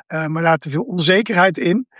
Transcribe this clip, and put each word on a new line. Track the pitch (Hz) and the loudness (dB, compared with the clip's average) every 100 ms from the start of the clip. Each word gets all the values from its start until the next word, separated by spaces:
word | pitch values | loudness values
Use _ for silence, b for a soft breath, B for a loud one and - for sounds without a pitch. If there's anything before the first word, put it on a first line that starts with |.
| - | -10
Eh, | 160 156 | -8 -6
maar | 160 | -2
laat | 165 160 | 0 0
te | 156 | -2
veel | 147 | -6
onzekerheid | 262 180 160 190 226 180 190 160 | -4 -2 2 2 2 2 2 2
in." | 175 208 254 | 0 0 -2